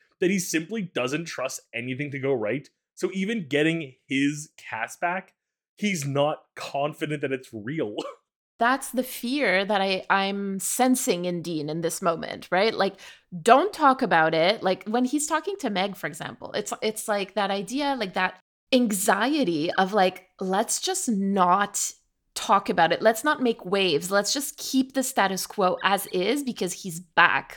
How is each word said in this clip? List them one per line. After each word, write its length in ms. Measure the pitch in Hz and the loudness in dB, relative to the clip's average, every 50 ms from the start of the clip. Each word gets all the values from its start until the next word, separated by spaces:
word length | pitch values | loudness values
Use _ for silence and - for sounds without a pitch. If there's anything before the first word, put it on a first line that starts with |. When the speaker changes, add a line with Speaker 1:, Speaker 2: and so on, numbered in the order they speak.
| _ _ _ _ | _ _ _ _
Speaker 1:
that 100 | 185 175 | 0 2
he 80 | 202 | 2
simply 460 | 190 180 - - 160 165 165 214 226 185 | 0 -2 -2 -2 -4 -4 -2 -6 -6 -6
doesn't 420 | - _ - 127 127 143 160 170 | -4 _ -4 -2 -2 -2 -4 -6
trust 360 | 160 - - 127 131 - - _ _ - | -8 -8 -6 -6 -6 -8 -10 _ _ -10
anything 380 | 117 120 127 131 123 147 143 | -8 -8 -6 -6 -6 -8 -8
to 80 | 135 139 | -8 -4
go 120 | 127 135 | -2 -2
right. 380 | 139 120 107 104 120 147 - - _ _ _ _ _ | 0 0 0 -2 -4 -4 -6 -12 _ _ _ _ _
So 160 | - - 175 190 | -6 -6 -4 -2
even 340 | 190 190 202 233 226 165 127 | -4 -4 -2 -4 -4 -4 -2
getting 460 | 139 143 151 160 165 165 156 131 127 _ _ | 0 2 2 2 0 -2 -6 -10 -16 _ _
his 460 | _ 135 135 139 143 151 147 151 - _ | _ -2 0 0 0 -2 -4 -12 -14 _
Cass 380 | - - - 120 110 113 - - | -20 -14 -10 -8 -8 -8 -8 -6
back, 380 | _ 180 175 180 190 190 _ _ _ _ _ _ _ _ _ _ | _ -4 -4 -4 -4 -8 _ _ _ _ _ _ _ _ _ _
he's 300 | - 202 208 190 160 139 | -4 -2 -2 -2 -2 -4
not 380 | 143 135 143 143 151 151 - _ _ _ | -2 0 2 2 0 0 -4 _ _ _
confident 680 | - - - - 143 143 151 151 - 160 147 151 143 | -14 -12 -8 -4 -2 -4 -4 -4 -6 -6 -6 -4 -4
that 120 | 147 131 131 | -4 -4 -4
it's 160 | 127 131 - | -6 -6 -12
real. 440 | 117 110 101 117 160 160 127 104 104 151 | -14 -12 -10 -8 -4 -4 -4 -4 -6 -8
<laughs> 40 | 180 - - _ _ _ _ _ _ _ _ _ | -10 -10 -14 _ _ _ _ _ _ _ _ _
Speaker 2:
That's 320 | 233 240 262 269 262 - | 0 0 0 0 -4 -4
the 120 | - 247 254 | -4 -4 -4
fear 600 | - - - - 233 262 294 269 202 180 190 202 | -4 -8 -8 -6 -4 -2 0 0 2 2 0 0
that 160 | 190 214 196 | 0 0 0
I, 240 | 190 196 190 180 - - | 2 0 -2 -2 0 0
I'm 500 | 185 196 196 196 196 202 202 196 190 190 | 0 0 0 -2 -4 -4 -4 -4 -6 -4
sensing 640 | - - - - 247 254 254 254 - 254 190 175 175 | -4 -4 0 2 4 4 4 2 2 0 0 0 0
in 180 | 180 175 175 | -2 -2 -4
Dean 280 | 156 170 170 156 143 151 | -4 -4 -4 -4 -4 -4
in 100 | 151 170 | -4 -2
this 220 | 165 165 - - | -2 -4 -4 0
moment, 480 | 190 175 165 160 156 - - - - - | 0 0 0 0 -6 -10 -10 -12 -6 -2
right? 220 | 175 180 208 226 - | 0 2 2 2 2
Like, 220 | - 196 196 196 - - - - _ _ _ 180 175 | 0 -2 -2 -2 -8 -20 -20 -20 _ _ _ -14 0
don't 300 | 156 226 233 277 349 415 | 6 6 8 8 6 2
talk 300 | - - 311 269 262 262 | 0 4 4 4 4 4
about 320 | 262 185 180 165 160 160 165 | 2 4 6 6 6 6 4
it. 280 | 160 160 185 220 - | 4 4 4 2 2
Like, 220 | - 185 190 190 - | 0 0 0 0 -2
when 220 | 214 214 247 254 | -2 0 0 0
he's 220 | 254 294 302 294 | 0 0 -2 -2
talking 280 | - 330 311 311 403 403 392 | 0 -2 -2 -2 -4 -6 -4
to 100 | - 233 | -4 -4
Meg, 260 | 208 180 190 208 185 | -2 -2 -2 -2 -4
for 120 | - - | -8 -10
example, 440 | 151 147 - - - - - - - | -10 -8 -8 -12 -12 -12 -12 -14 -6
it's, 220 | - - - - - - | -6 -6 -4 -4 -8 -4
it's, 260 | - 220 214 - - | -4 -4 -4 -4 -4
like, 280 | - 208 202 190 190 _ | -2 -2 -2 -2 -4 _
that 160 | 214 202 190 | -2 -2 -2
idea, 440 | 196 202 196 190 240 285 294 285 277 | -2 -4 -4 -4 -4 -2 -2 -2 -2
like, 180 | 247 214 185 - | -2 -4 -4 -2
that 220 | 196 185 180 - - _ _ _ _ _ _ - | -2 -2 -2 -2 -8 _ _ _ _ _ _ 4
anxiety 1000 | 254 247 220 214 185 - - 196 196 220 262 302 302 254 175 170 147 151 170 | 4 4 4 0 0 2 2 4 4 2 2 2 2 2 2 2 0 -2 0
of, 220 | - - 190 185 208 | 2 2 2 2 4
like, 340 | 208 185 185 185 - - _ _ - | 4 4 4 2 -4 -18 _ _ -6
"Let's 400 | 190 185 190 202 226 - - - | -4 -2 0 0 0 0 -2 -4
just 260 | - 370 370 359 - | -2 -2 -2 -2 0
not 840 | - 220 190 196 196 196 190 180 175 180 202 202 202 - - - - - _ _ _ _ _ _ _ _ | 0 0 0 0 2 4 4 4 4 4 2 2 -2 -2 -4 -4 -4 -6 _ _ _ _ _ _ _ _
talk 340 | - - - 208 196 196 - | -8 2 4 4 4 4 0
about 220 | 196 170 165 160 | 2 4 4 4
it. 100 | 170 - | 4 4
Let's 220 | - 220 226 - - | 4 4 4 4 0
not 180 | 302 302 - | 0 0 2
make 240 | 254 233 226 - - | 2 0 0 -2 -4
waves. 460 | 180 196 196 190 180 147 147 175 180 | -2 0 2 2 2 2 0 0 2
Let's 220 | 196 202 202 - - | 0 2 2 2 -2
just 240 | 285 262 - - | -2 -4 -6 -8
keep 360 | - - - - 262 262 262 - | -10 -8 0 0 0 0 2 0
the 100 | 269 254 | -2 -2
status 440 | - - - 196 190 190 185 - | 0 0 0 0 2 0 -4 -6
quo 300 | - - - 190 180 180 - | -8 -2 0 2 2 2 0
as 240 | - 185 202 190 - | 0 0 0 0 -2
is 360 | - - 185 175 208 262 294 285 | -2 -2 -2 0 0 -2 -2 -4
because 300 | 254 - - 208 175 - | -6 -4 -4 -6 -6 -6
he's 260 | - - 190 160 170 | -8 -10 -10 -12 -12
back." 560 | 185 _ _ 170 170 165 101 139 - - - | -14 _ _ 6 6 6 6 2 -4 -6 -12